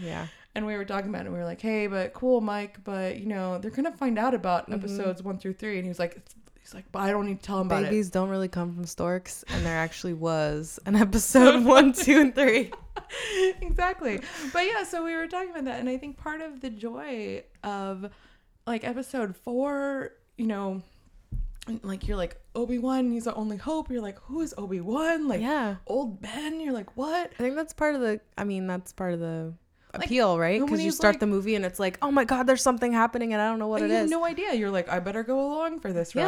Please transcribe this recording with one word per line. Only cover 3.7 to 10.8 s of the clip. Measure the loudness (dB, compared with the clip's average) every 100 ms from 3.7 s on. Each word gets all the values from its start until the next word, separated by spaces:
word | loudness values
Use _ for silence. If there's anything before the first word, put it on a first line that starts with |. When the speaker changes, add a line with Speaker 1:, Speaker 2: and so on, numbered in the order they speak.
Speaker 2:
gonna | -4 -4
find | -2 -2 0
out | 0
about | 0 0 0
Speaker 1:
Mm-hmm. | -2
Speaker 2:
episodes | -6 -6 -4 -4 -4
one | -6 -8
through | -8
three." | -8 -6 -6
And |
he | -4
was | -4
like, | -4 -6 -20 -20 -20 -20
he's | -20
like, | -20 -10
"But | -2
I | 0
don't | 0 0
need | -4
to | -4
tell | -2
'em | 2
about | 2
it." | 2
Speaker 1:
Babies | 0 0
don't | 0 0
really | 0 -2
come | -2 -4
from | -4 -8
storks, | -4 -2 -2 -4 -14 -6
and | -2
there | 0 0
actually | -2 -4 -6
was | -2 0 2 0 -2 -6 -8